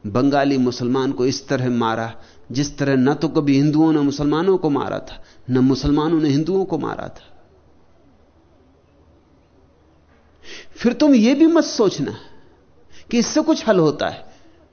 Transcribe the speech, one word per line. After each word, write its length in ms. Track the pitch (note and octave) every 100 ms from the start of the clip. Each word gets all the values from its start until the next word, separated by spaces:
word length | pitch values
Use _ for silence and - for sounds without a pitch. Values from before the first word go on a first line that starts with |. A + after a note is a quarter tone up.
| G#2+
बंगाली 500 | A2 C#3 C#3+ C#3 C#3
मुसलमान 540 | B2 A#2+ B2 C3+ C3
को 140 | C#3 B2
इस 220 | C#3 -
तरह 220 | C#3 B2+
मारा 420 | A#2+ A2+ A2+ A2+ - - - -
जिस 260 | B2 D3 -
तरह 180 | C#3 C3+
न 180 | B2+
तो 140 | D3+ D#3
कभी 260 | D3 C#3+ C#3
हिंदुओं 360 | D3 D3+ D#3+
ने 60 | D3+
मुसलमानों 560 | C#3+ C#3+ D3 D3+ F#3 F#3
को 120 | D#3+
मारा 300 | C#3 G#2 G2+
था, 220 | - - - - -
न 80 | B2+
मुसलमानों 600 | C3 C3+ C#3 D3 D#3 E3
ने 80 | D3+
हिंदुओं 360 | C#3 D#3+ F#3+ F#3+
को 120 | E3
मारा 300 | A2+ - -
था। 160 | - - - _ _ _ _ _ _ _ _ _ _ _ F4 C4 _ _ C#4+ _ E4 _ C4+ _ _ _ _ _ _ _ _ _ _ - - -
फिर 200 | - A#3
तुम 220 | A#3+ D4+ C4
ये 180 | A3 C#4+
भी 120 | D#4+
मत 160 | E4 C#4+
सोचना 520 | - G3+ D#3+ A#2 G#2 - - - _ _ - - - -
कि 80 | A#3+
इससे 220 | - D4+
कुछ 260 | D#4 D#4 -
हल 120 | G3
होता 300 | D#3 - F2+
है। 180 | - - - - - _